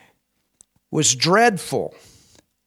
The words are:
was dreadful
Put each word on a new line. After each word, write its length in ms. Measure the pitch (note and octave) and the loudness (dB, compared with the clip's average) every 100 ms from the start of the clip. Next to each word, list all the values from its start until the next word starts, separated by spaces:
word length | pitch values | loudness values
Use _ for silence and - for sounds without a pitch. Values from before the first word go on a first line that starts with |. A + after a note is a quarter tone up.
| _ _ _ _ _ _ _ _ _ | _ _ _ _ _ _ _ _ _
was 240 | D#3 D3+ | -2 -2
dreadful 800 | C3+ D#3 G3 A#3+ F#3 - B2+ D#2+ - - _ _ _ _ _ | 0 0 4 4 0 -4 -6 -6 -10 -20 _ _ _ _ _